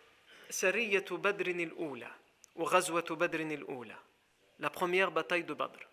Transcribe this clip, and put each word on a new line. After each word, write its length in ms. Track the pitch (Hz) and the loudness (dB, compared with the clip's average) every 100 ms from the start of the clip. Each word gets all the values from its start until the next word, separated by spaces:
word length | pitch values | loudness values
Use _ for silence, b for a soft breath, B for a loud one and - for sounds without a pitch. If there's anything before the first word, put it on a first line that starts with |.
| - _ B B B | -20 _ B B B
Sariyatu 680 | - 190 196 226 196 190 175 | 0 2 2 2 0 0 0
Badrin 400 | 196 196 180 175 | 0 0 -2 -2
al-Oula, 520 | 165 - 156 127 117 - _ _ - - | -4 -4 -6 -6 -12 -16 _ _ -16 -4
ou 80 | 156 | 4
Ghazwatu 460 | 180 175 165 165 | 4 4 0 0
Badrin 360 | 160 170 156 156 | 0 0 0 -2
al-Oula, 480 | 147 - 131 113 - - _ _ _ _ - | -6 -6 -10 -10 -16 -20 _ _ _ _ -6
la 120 | 151 | -6
première 420 | - 180 180 190 | 0 2 4 4
bataille 320 | 160 160 175 | 2 0 0
de 100 | 151 | 0
Badr. 240 | 143 131 - - | -4 -4 -6 -20